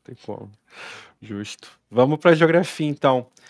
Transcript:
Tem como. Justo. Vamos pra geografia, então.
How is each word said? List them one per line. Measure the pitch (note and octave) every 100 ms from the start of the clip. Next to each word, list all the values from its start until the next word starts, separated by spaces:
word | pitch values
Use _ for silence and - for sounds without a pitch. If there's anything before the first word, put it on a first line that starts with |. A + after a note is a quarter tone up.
Tem | -
como. | B2 - G#2 G#2+ G#2 _ - - - - _
Justo. | G#2+ G2+ G#2 - - _ _
Vamos | A2 C3 D3+
pra | F3+
geografia, | D#3+ D#3+ E3 F#3 - D3+
então. | C#3+ C#3+ B2+ A#2+ _ -